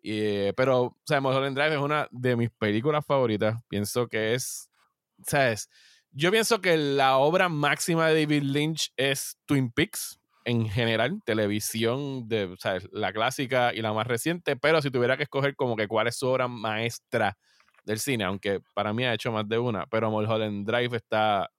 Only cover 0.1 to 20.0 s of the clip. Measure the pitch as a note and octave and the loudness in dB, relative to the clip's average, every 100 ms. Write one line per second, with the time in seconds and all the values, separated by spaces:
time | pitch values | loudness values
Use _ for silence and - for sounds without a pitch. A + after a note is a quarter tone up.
0.1 | G#2+ G#2+ G2+ G2 G2 C3 B2+ B2 _ - | -2 0 0 0 2 2 2 0 _ -2
1.1 | D3 C3+ C3+ C#3 C3+ D3+ D3+ C#3+ D3+ - | 0 2 0 0 0 0 0 0 -2 -2
2.1 | B2 B2+ A#2+ A#2 _ G#2+ G#2 C#3+ D3+ - | -2 0 2 0 _ 0 0 0 -2 0
3.1 | C#3 A#2+ G#2+ G#2+ A2+ _ G2+ G2+ B2 A#2+ | 2 2 2 0 -2 _ -4 -2 -2 -2
4.1 | A2+ A2 B2 - - - _ _ _ _ | -2 0 -2 -4 -12 -16 _ _ _ _
5.1 | _ - D3 C3 G#2+ - _ - _ _ | _ -2 2 2 0 -8 _ -20 _ _
6.1 | C3+ E3+ A3 G#3+ A3 F#3 D#3+ C#3+ C#3 C3 | -2 2 2 2 2 4 2 2 4 4
7.1 | C3+ D3 F3+ F#3 D3+ D3 D3+ - E3 D#3+ | 6 4 4 2 2 2 0 0 2 4
8.1 | D#3+ D3+ D3 C#3 C#3 D3+ D#3+ - - C3+ | 4 2 2 2 0 0 -2 -6 -2 -2
9.1 | C3+ - - - C#3+ B2 - F#3+ - - | -2 -6 -14 0 0 2 0 -2 -2 -12
10.1 | - _ _ A#2 A#2 A2 G2+ A#2 A2 B2 | -14 _ _ -2 0 0 0 2 2 0
11.1 | G#3 - A2 G#2 G#2 - A2+ A2+ C3 C#3+ | -2 -2 0 0 -2 -4 -2 0 0 -6
12.1 | C3+ A2 A2 F#2+ F#2 A2 F#2 F#2+ G#2+ G#2+ | -8 -4 -4 -4 -4 -4 -4 -6 -4 -4
13.1 | G#2 A#2 B2+ B2 B2+ B2 A2 A2 G#2+ A2 | 0 -2 -2 0 2 2 0 -2 -2 -2
14.1 | A#2 D#3 F3 D3+ B2+ D3 D#3+ C#3 B2 A#2+ | -2 -2 -2 -2 0 2 2 2 0 0
15.1 | C3+ D3 C#3 C#3+ C3+ B2+ A2 G#2 A2 A2+ | 0 -2 -2 -2 0 -2 0 0 0 0
16.1 | - B2+ B2+ B2 A#2+ A2 G#2+ A#2 - _ | -2 -2 0 -2 -4 -4 -2 -4 -6 _
17.1 | A#2 G#2 G#2 _ _ _ _ - A2 - | 0 0 -2 _ _ _ _ -6 -4 -2
18.1 | A#2+ F#2 G2 G2+ F#2+ _ - G#2 G#2+ B2+ | 0 0 -2 -2 -4 _ -4 -2 0 -2
19.1 | A2 B2+ A2 G#2+ A2+ B2 G#2 - A2 | -2 -2 -2 0 0 0 -4 -2 -2